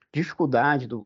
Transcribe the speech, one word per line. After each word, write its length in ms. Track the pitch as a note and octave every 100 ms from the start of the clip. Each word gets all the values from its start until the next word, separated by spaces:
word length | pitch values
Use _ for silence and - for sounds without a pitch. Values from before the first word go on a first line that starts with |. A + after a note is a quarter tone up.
| _
dificuldade 760 | D3 E3+ - D3+ B2+ C#3+ C#3+ A#2+
do, 180 | A#2+